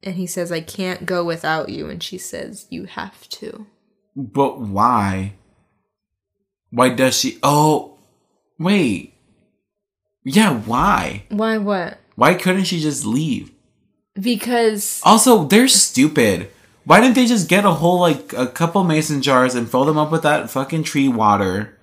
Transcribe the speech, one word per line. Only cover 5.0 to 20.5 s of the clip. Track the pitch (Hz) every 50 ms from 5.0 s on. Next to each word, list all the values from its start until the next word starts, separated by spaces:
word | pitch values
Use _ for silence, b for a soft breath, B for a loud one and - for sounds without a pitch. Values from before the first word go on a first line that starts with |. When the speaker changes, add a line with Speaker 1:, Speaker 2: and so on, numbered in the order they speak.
| 101 98 95 95 95 98 101 _ _ _ _ _ _ _ _ _ _ _ _ _ _ _ _ _ _ _ _ _ _ _ _ _ _ _
Speaker 2:
Why | - 233 247 127
does | 240 226 262 262 254 -
she? | - 254 - - -
Oh, | 135 147 147 151 156 151 - - - - _ _ _ _ _ _ _ _ _ _ _ _ _
wait. | 160 180 202 202 170 127 101 85 - - _ _ _ _ _ _ _ _ _ _ _ _ _ _ _ _ _ _ _ _ _ _ _
Yeah, | 131 135 202 220 202 143 113
why? | 104 110 113 123 156 196 190 110 90 76 - 101 - _
Speaker 1:
Why | - 202 214 220 226 220
what? | 202 202 202 190 175 - - - _ _ _
Speaker 2:
Why | - 120 147 180
couldn't | 180 - 185 185 190 190
she | 165 190 170
just | 151 151 143 127 -
leave? | 107 113 131 160 160 127 - 147 - _ _ _ _ _ _ _ _ _ _ _ _ _ 202
Speaker 1:
Because | 190 240 240 208 - 233 247 233 233 226 220 202 202 - - - -
Speaker 2:
Also, | - 208 220 220 254 240 214 156
they're | 135 190 214 247 269
stupid. | - - - - - - 131 156 - 156 120 107 95 85 90 - b b b b b b b
Why | - 156 190
didn't | 233 262 233
they | 262 254 233
just | 247 220 170 -
get | 180 196 202
a | 202
whole, | 170 147 160 170 180 180
like, | 180 170 151 - - - -
a | 104 127 120
couple | - - 165 165 165 196 185
mason | 175 156 156 156 156 151 139
jars | 123 143 135 127 127 127 120
and | 123 117 113
fill | - 123 135
them | 147 156 151
up | 151 151
with | 160 160 -
that | 151 151 151 -
fucking | 113